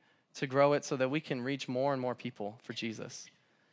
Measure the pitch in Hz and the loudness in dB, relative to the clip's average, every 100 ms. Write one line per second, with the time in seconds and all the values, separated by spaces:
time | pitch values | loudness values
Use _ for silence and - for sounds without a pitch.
0 | _ _ _ - 143 135 143 147 - 131 | _ _ _ -6 0 6 6 6 2 0
1 | 131 151 - 131 127 139 - 127 139 135 | 2 0 -2 -4 -2 -4 -2 0 2 0
2 | 123 120 123 - 104 117 - 117 117 104 | -2 -4 -8 -6 -8 -8 -10 -6 -6 -6
3 | 101 - - _ _ _ _ | -10 -12 -16 _ _ _ _